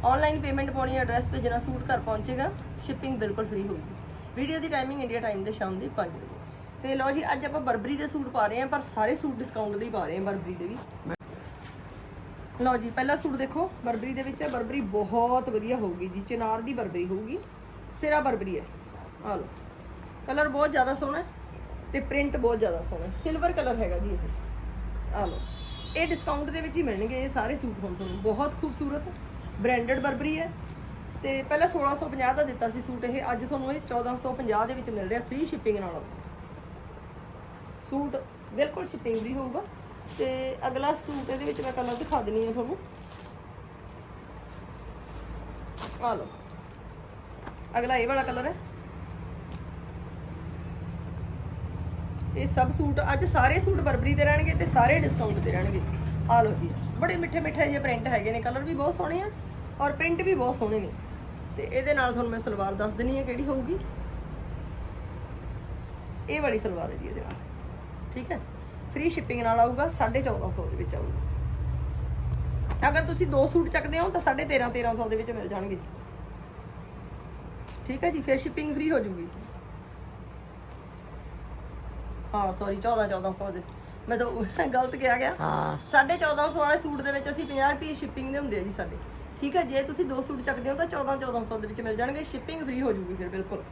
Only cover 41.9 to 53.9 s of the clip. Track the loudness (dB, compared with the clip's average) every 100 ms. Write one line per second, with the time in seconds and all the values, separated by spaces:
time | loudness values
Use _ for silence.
41.9 | -2 2 2 2 2 2 0 -2 -4 -8
42.9 | -14 -14 -14 -14 -14 -16 -14 -16 -14 -14
43.9 | -14 -14 -14 -14 -14 -12 -14 -12 -12 -12
44.9 | -12 -12 -10 -8 -8 -8 -10 -10 -8 -8
45.9 | -2 0 0 -2 -10 -14 -14 -14 -14 -14
46.9 | -14 -14 -14 -14 -12 -12 -12 -2 0 4
47.9 | 4 4 2 2 0 -2 -4 -8 -10 -10
48.9 | -10 -10 -8 -8 -8 -8 -8 -8 -10 -10
49.9 | -10 -10 -10 -8 -8 -8 -8 -8 -6 -6
50.9 | -6 -6 -6 -6 -6 -6 -6 -6 -4 -4
51.9 | -4 -4 -4 -2 0 2 4 4 4 4
52.9 | 4 4 4 6 8 8 8 6 4 4